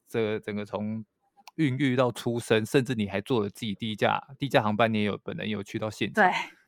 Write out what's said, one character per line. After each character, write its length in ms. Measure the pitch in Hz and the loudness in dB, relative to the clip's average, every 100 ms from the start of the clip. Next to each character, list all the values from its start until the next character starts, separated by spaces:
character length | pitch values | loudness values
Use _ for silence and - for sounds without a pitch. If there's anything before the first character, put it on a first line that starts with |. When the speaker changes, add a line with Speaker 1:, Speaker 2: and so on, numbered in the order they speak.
| _ | _
Speaker 1:
这 140 | 120 | -2
个， 180 | 107 107 | 0 -2
整 140 | 107 | -4
个 100 | 104 | -6
从 400 | 104 98 107 110 107 _ _ _ - - | -4 -6 -4 -6 -10 _ _ _ -14 -2
孕 200 | 151 127 | 0 2
育 200 | 139 127 | 0 2
到 140 | 123 | 2
出 260 | - 123 117 | 0 -4 -4
生， 260 | - 110 | 2 2
甚 200 | - 143 | 4 2
至 100 | 123 | 2
你 140 | 117 101 | 0 0
还 120 | 95 | -2
坐 220 | - 120 | 0 0
了 60 | 101 | 0
自 120 | - 113 | -4 -6
己 80 | |
第 160 | 95 113 | -4 -4
一 60 | 107 | 0
架， 260 | 113 104 - 135 | 2 2 -4 -8
第 80 | 139 | 2
一 20 | |
架 140 | 135 | 2
航 120 | 107 107 | 2 2
班， 160 | 113 | 2
你 60 | 110 | 2
也 60 | |
有， 140 | 104 101 | 0 -2
本 140 | - 101 | -6 -6
人 100 | 104 | -6
也 60 | |
有 100 | 104 | -6
去 160 | 101 110 | -6 -6
到 120 | 107 | -6
现 220 | - 107 | -4 -2
场。 120 | 180 | 4
Speaker 2:
对。 80 | 185 - - - | 4 2 -6 -14